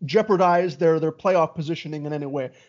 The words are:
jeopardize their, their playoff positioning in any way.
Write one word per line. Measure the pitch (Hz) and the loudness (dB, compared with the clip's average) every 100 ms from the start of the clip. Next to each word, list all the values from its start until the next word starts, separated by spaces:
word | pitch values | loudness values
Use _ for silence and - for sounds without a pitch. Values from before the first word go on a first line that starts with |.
jeopardize | 143 196 214 185 180 175 180 139 | -2 0 2 2 4 2 0 0
their, | 165 160 | 2 2
their | 160 | 0
playoff | 156 196 185 160 170 | -2 0 2 2 -2
positioning | 151 165 151 151 147 | -6 -6 -8 -8 -6
in | |
any | 151 143 | -6 -6
way. | 139 127 - | -6 -8 -10